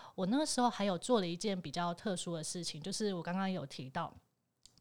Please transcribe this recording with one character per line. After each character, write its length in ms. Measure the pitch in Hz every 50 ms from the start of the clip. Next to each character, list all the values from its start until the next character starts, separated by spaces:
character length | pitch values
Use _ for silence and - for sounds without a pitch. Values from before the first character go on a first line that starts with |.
| - - -
我 100 | - 190
那 100 | 180 233
个 80 | 285 311
时 160 | 294 - 254
候 80 | 247 240
还 160 | - - 202
有 140 | 208 180 170
做 220 | - - 247 214
了 60 | 180
一 100 | 170 170
件 220 | 175 - 214 196 180
比 120 | - 151
较 240 | 131 175 175 175 170
特 200 | - - 220 185
殊 180 | 175 - 175 170
的 100 | 160 160
事 180 | - - 180 170
情， 200 | - - 151 151
就 100 | 196 190
是 220 | - 220 202 190
我 80 | 170 160
刚 120 | 170 175
刚 160 | 190 196 190
有 140 | 185 170 160
提 240 | - - - 131 131
到， 240 | - 175 160 - - - _ _ _ _ _ _ _ _ - - _ _